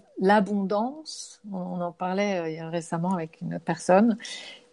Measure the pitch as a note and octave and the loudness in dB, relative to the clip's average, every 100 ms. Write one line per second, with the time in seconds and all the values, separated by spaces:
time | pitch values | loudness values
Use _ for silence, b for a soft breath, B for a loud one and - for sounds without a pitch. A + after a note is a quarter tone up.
0 | - - F#3+ G#3+ G3 G3+ F#3+ G#3 B3 D#4 | -12 0 4 4 4 0 0 0 -2 -6
1 | D4+ - - - G#3+ F#3 F3+ F3+ F3 - | -14 -16 -16 -18 -12 -8 -6 -4 -6 -4
2 | F3+ F#3+ G3+ F#3 E3 D#3 D#3+ E3+ D#3+ E3+ | -4 0 0 0 -2 -6 -4 -6 -4 -2
3 | F3+ F3+ D#3+ - E3+ E3+ - E3 - F#3 | 0 -2 -4 -8 -8 -6 -4 -2 4 6
4 | A#3 G#3 B B B B B | 6 2 B B B B B